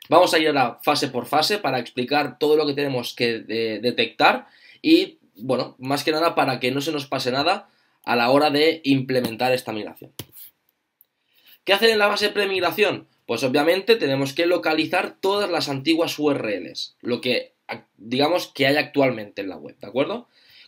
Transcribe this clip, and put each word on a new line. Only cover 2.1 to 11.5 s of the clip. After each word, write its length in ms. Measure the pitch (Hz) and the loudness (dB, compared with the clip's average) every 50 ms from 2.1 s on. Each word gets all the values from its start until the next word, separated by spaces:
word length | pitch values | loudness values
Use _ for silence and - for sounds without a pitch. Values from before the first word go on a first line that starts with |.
| - - 143 131 - - | 0 -2 -2 -2 -4 -2
todo 180 | 151 147 151 | 0 2 2
lo 100 | 156 151 | 2 2
que 80 | 143 139 | 0 -2
tenemos 400 | 143 143 139 135 123 117 - - | -2 -2 -2 -2 -4 -6 -6 -4
que, 300 | - 123 117 113 104 - - | -2 -2 -2 -2 -4 -6 -6
eh, 300 | 110 113 113 110 107 101 | -4 -4 -4 -4 -4 -2
detectar 640 | 113 123 117 123 113 113 - - 147 185 226 247 - - _ _ - - - _ | -2 -2 0 0 -2 -2 0 2 4 4 4 2 -4 -12 _ _ -20 -20 -12 _
y, 360 | - 151 165 180 190 - - _ _ _ _ | 2 4 6 6 4 2 -6 _ _ _ _
bueno, 380 | - 120 131 123 123 151 - - - | -12 -6 -4 -2 -2 -4 -6 -10 -12
más 260 | 127 131 139 139 - | -6 -4 -4 -2 -2
que 80 | 165 | 0
nada 220 | 151 156 170 165 160 | 0 2 2 0 2
para 260 | 165 139 135 135 - | 2 0 0 0 -2
que 100 | 131 123 | -2 -2
no 100 | 131 143 | -2 -2
se 120 | 139 160 | -4 -4
nos 140 | 151 143 135 | -6 -6 -6
pase 240 | - 139 131 127 123 | -4 -4 -4 -2 -2
nada 380 | 127 139 147 175 202 214 - _ _ _ _ _ _ _ - | -2 0 0 0 0 -2 -4 _ _ _ _ _ _ _ -4
a 120 | - 120 | -2 0
la 140 | 120 117 123 | 2 4 4
hora 200 | 135 143 151 151 | 4 4 4 4
de 300 | 139 147 156 165 160 - - | 2 4 2 2 2 0 2
implementar 680 | 139 135 135 127 131 127 123 120 113 113 113 123 127 | 2 2 2 2 0 0 0 0 -2 -2 -2 0 0
esta 200 | 127 127 - 113 | 0 -2 -2 -6
migración. 400 | 110 107 101 85 - - - - _ - - _ - - - - _ _ _ _ _ _ _ _ _ _ _ _ _ _ _ _ _ _ _ _ | -8 -8 -8 -10 -14 -18 -20 -20 _ -18 -18 _ -18 -20 -20 -20 _ _ _ _ _ _ _ _ _ _ _ _ _ _ _ _ _ _ _ _